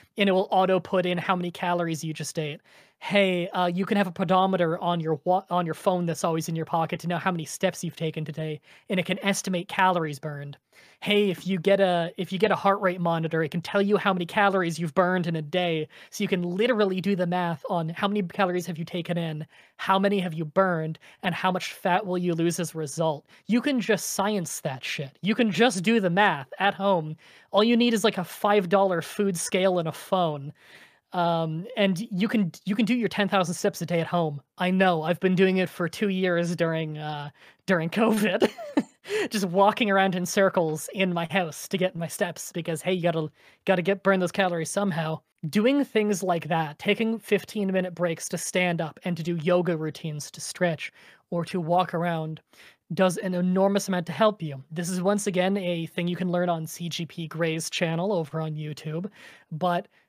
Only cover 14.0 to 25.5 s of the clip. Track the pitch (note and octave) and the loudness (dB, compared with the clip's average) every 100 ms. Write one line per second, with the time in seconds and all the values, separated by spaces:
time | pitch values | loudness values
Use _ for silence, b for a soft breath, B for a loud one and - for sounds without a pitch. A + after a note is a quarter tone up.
14 | G#3 F#3 E3+ A3 G3+ F#3+ E3+ D#3 E3 E3 | 2 0 0 2 4 4 0 -2 -2 2
15 | F3+ F#3 F3 E3 D3 F3+ F3 D#3+ D#3 B | 2 2 0 -4 -2 -2 0 -2 -4 B
16 | B - G3 F#3 F3 F#3 A#3+ A3 G3 F#3 | B -4 0 0 0 0 2 4 2 2
17 | F#3+ F#3+ F3 F3+ E3+ E3 - F3 D#3+ E3 | 0 0 0 0 0 -4 -2 -2 -2 -2
18 | G3+ G#3 F3 - F#3 F3+ F3 D#3+ E3+ F3 | -2 0 -2 0 0 0 -4 -8 -6 -6
19 | E3 E3+ E3 D3+ D#3 b b b - F#3+ | -4 -4 -4 -6 -12 b b b 2 4
20 | G3 G3+ F3+ D#3+ D3+ F#3+ F#3+ E3 D#3+ D#3+ | 4 2 -2 -4 -2 2 2 2 -4 -8
21 | B B F#3 E3+ F#3 F3+ - - F#3+ F3+ | B B -6 -2 0 -2 -6 -4 2 2
22 | G#3 F3+ F3 E3 E3+ E3 E3 D#3+ D3 D#3+ | 2 -2 0 2 0 0 -6 -6 -6 0
23 | D#3+ C#3 _ b b A#3 D4 C4 G3 G3+ | 0 -2 _ b b 0 2 0 2 0
24 | - - G3 G#3 E3 - D3+ C3 - - | -2 -2 0 0 -4 -6 -8 -8 -8 -8
25 | C3+ - F3+ A#3+ A#3 | -10 -6 -2 2 2